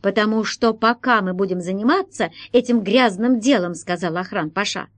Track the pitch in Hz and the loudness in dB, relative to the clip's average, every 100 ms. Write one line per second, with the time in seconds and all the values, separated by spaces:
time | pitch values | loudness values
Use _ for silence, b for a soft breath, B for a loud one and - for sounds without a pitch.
0 | 196 196 214 220 214 - 233 220 226 233 | -2 0 0 0 -2 0 0 2 0 0
1 | - 226 185 180 196 180 175 190 220 359 | 2 0 0 -2 -2 -2 -4 -2 0 0
2 | 370 - 175 B B 240 233 240 196 240 | -2 -4 -6 B B 0 2 0 2 4
3 | 247 185 233 254 220 262 175 165 - 175 | 4 2 0 2 4 2 0 -8 -6 -4
4 | 175 165 185 202 156 175 202 185 147 | -2 -4 -4 -4 -4 -4 -4 -6 -10